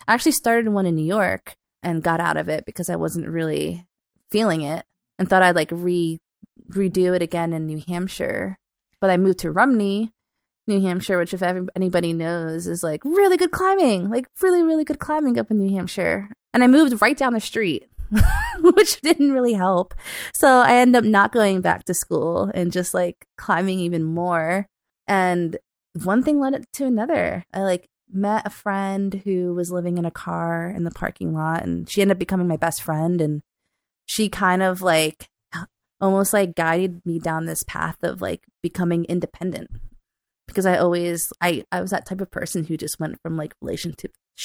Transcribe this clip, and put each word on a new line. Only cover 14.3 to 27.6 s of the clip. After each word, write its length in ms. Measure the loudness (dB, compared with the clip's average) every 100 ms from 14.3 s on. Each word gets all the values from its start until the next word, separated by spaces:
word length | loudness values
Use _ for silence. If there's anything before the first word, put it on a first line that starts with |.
| 0
really, 220 | 2 4
really 200 | 4 2 0
good 140 | -4
climbing 380 | -2 0 2 0
up 140 | 0
in 60 | 0
New 160 | 0 0
Hampshire. 540 | -4 -2 -2 -2 -6 -18 _
And 100 | 4
I 40 | 6
moved 340 | 8 6 4
right 160 | 2 2
down 160 | 0
the 60 | 0
street, 480 | -4 -2 -2 -2 -8 -12 -2
<laughs> 480 | 4 4 4 -2 4
which 420 | 6 6 4 2
didn't 300 | 0 2 4
really 200 | 2 2
help. 400 | 2 2 2 0 -8 -12 -12 -10
So 140 | 2 6 8
I 160 | 8 8
ended 280 | 8 6
up 60 | 6
not 220 | 4 4
going 300 | 4 4 4
back 220 | 2 0 -2
to 80 |
school 580 | -4 -2 -2 0 0 0
and 180 | 0 -2
just, 220 | -2 -2
like, 320 | 0 -2 -4 _ -18
climbing 420 | -2 0 0 -2
even 240 | -2 -2
more. 640 | -2 -2 -2 0 0 -2 -4 _ _ _ -2
And 500 | 0 2 0 -2 -6 -14 _ _ -8
one 200 | 0 0
thing 160 | 2 2
led 240 | 0 -4 -8
to 120 | -6 -2
another. 580 | -2 0 -2 -2 -4 -8
I, 80 | -4